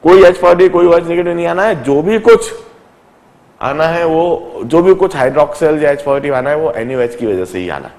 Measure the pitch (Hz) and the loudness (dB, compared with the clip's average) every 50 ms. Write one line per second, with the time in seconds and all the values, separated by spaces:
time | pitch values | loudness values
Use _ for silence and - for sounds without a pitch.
0 | - 156 180 190 190 175 180 175 - 175 180 175 185 180 165 175 175 175 170 170 | 4 6 6 8 8 6 4 4 2 2 4 4 4 2 2 2 2 4 4 2
1 | 170 165 170 175 175 175 170 170 170 170 170 180 196 226 208 151 120 135 143 143 | 2 -2 -4 -2 -2 -2 -4 -4 -4 -4 -2 -2 0 -2 -2 -2 -2 -2 -2 0
2 | 156 185 220 220 220 240 226 208 - - - - - - - _ _ _ _ _ | 0 0 -2 2 2 2 2 2 0 -6 -12 -16 -18 -20 -20 _ _ _ _ _
3 | _ _ _ _ _ _ _ _ _ _ _ _ - 127 139 151 156 160 165 170 | _ _ _ _ _ _ _ _ _ _ _ _ -8 -8 -4 -2 -2 -2 0 0
4 | 170 165 160 160 170 175 165 - - - - - 120 117 151 165 170 190 190 - | -2 0 0 0 0 0 -2 -4 -6 -12 -12 -12 -8 0 0 2 4 4 4 2
5 | 190 185 - 147 127 135 135 147 147 147 - - 165 156 156 151 151 147 143 143 | 2 -2 0 0 -2 0 2 0 0 0 -2 -2 0 0 0 2 0 0 0 0
6 | 143 143 139 139 143 143 139 127 127 139 147 151 160 156 - - 113 123 131 127 | -2 -4 -4 -2 -2 -4 -4 -2 -2 -2 -2 -2 -2 -4 -4 -6 -6 -6 -4 -2
7 | 120 120 120 - 120 110 101 92 92 90 - 92 90 87 78 71 65 - - | -2 -4 -4 -6 -4 -4 -2 -4 -4 -6 -8 -8 -8 -8 -8 -10 -12 -14 -20